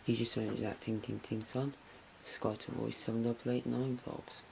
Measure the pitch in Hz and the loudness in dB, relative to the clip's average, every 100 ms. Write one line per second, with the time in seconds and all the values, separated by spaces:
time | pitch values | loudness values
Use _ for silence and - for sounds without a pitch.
0 | - 117 117 - 110 110 107 - - 110 | 4 4 4 2 2 2 0 0 0 0
1 | 107 107 - 110 107 127 139 - - - | 0 -4 -2 -2 0 0 0 -2 -16 -18
2 | - - - - 113 107 - 123 113 - | -18 -14 -10 0 0 0 -4 0 0 0
3 | - 113 117 117 120 123 123 120 131 127 | 0 2 2 2 2 2 2 2 2 0
4 | - - - - - | -2 -6 -8 -12 -14